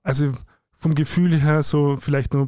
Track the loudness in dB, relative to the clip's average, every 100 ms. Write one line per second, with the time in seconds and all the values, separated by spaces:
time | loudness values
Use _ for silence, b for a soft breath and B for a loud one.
0 | -4 -2 -2 -4 -12 b b _ -2 0
1 | 0 0 2 2 2 2 2 2 0 0
2 | -2 -2 0 -2